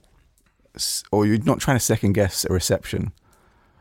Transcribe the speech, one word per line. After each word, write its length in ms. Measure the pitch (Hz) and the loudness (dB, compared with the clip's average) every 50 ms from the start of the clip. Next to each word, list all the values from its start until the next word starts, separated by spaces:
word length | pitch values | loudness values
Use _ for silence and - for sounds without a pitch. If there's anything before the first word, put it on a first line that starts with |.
| _ _ _ _ _ _ _ _ _ _ _ _ _ _ - | _ _ _ _ _ _ _ _ _ _ _ _ _ _ -12
s-, 280 | - - - - - - - | -8 -6 -6 -6 -6 -6 -2
or 140 | - 104 104 | 0 2 2
you're 120 | 107 110 110 | 4 2 2
not 160 | 110 - 131 - | 2 0 0 0
trying 160 | - - 135 | 2 0 0
to 80 | 117 - | 2 2
second 280 | - 110 - - 101 | 0 0 2 2 2
guess 320 | 95 107 101 92 - - - - | 2 2 2 0 0 -2 -2 -2
a 40 | |
reception. 600 | 92 90 - - 95 90 - - - - - - - _ _ _ _ _ _ _ _ _ _ _ _ _ | -2 0 0 0 -2 -2 -2 -4 -6 -4 -4 -6 -8 _ _ _ _ _ _ _ _ _ _ _ _ _